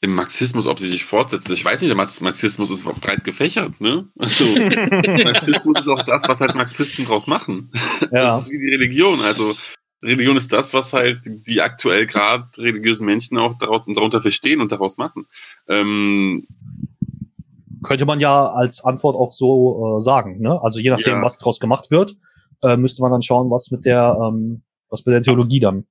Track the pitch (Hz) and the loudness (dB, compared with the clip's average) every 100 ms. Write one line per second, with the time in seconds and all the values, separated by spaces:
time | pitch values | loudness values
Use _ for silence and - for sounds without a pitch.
0 | 98 92 87 - 127 120 107 90 95 90 | 0 -2 0 0 0 -2 -2 -2 -2 -4
1 | - 107 131 95 - 90 - 104 170 101 | -2 0 0 -4 -4 -2 -2 0 0 0
2 | 95 - 90 - 107 101 104 95 87 - | -2 -4 -4 -2 -2 -2 -2 -4 -6 -8
3 | - 101 - - 156 202 185 - 107 147 | -4 -4 -6 -4 -2 -2 -6 -4 -2 -2
4 | 196 _ 113 - - 110 214 233 214 196 | -6 _ -2 2 4 4 2 2 2 2
5 | 175 180 240 214 151 147 156 156 143 131 | 2 2 4 2 2 0 2 0 2 -2
6 | 127 127 - 127 135 131 123 - 143 - | 0 0 0 0 0 0 -2 -2 -4 -4
7 | 123 107 117 175 - 95 117 120 - - | -2 -2 0 -4 -2 -8 -6 -8 -6 -4
8 | - 123 127 117 120 143 135 135 123 131 | 0 2 4 2 -2 -4 -2 0 0 4
9 | 185 160 110 107 107 104 - - _ _ | 2 4 0 0 -2 -4 -10 -20 _ _
10 | 110 131 127 135 123 104 135 131 131 135 | -2 0 2 2 2 0 0 -2 -2 0
11 | 123 120 - 107 - 113 85 - 123 95 | 0 -2 -8 -16 -4 -2 -2 -2 0 2
12 | 110 107 104 123 120 - 120 107 110 110 | 2 0 0 0 -4 -6 -4 -2 -2 -2
13 | 107 107 120 120 117 120 110 110 - 104 | 0 0 0 0 -2 -2 -2 -2 -2 -2
14 | 107 117 104 98 131 151 110 101 95 - | 0 0 0 -2 -2 -2 -2 -2 -4 -4
15 | 143 - - - - - - 101 104 104 | -8 -10 -18 -20 -20 -20 -4 -2 0 0
16 | 101 101 95 90 - - - - - _ | 0 0 0 -2 -8 -20 -20 -14 -14 _
17 | - - - _ - _ _ - - 139 | -10 -10 -16 _ -20 _ _ -16 -4 0
18 | 143 147 143 139 135 120 127 - 131 131 | 0 2 4 4 4 2 -2 0 -2 0
19 | 151 131 123 - 127 131 127 120 113 110 | 0 0 -2 0 2 4 4 2 -2 0
20 | 113 135 98 92 113 170 117 110 117 123 | 2 2 0 -4 -2 0 -2 0 0 2
21 | 110 120 120 - 127 113 117 135 - 156 | 2 0 0 0 -2 -2 0 -2 2 2
22 | 202 - _ _ _ _ 131 120 127 - | 2 -4 _ _ _ _ 2 2 2 2
23 | 127 123 117 123 127 120 - 127 131 123 | 2 0 2 0 2 -2 -2 -2 2 4
24 | 120 113 113 110 113 117 _ _ _ 110 | 4 2 0 -2 -4 -8 _ _ _ -8
25 | - 120 120 123 120 135 110 95 - | 2 2 4 2 4 4 2 0 -6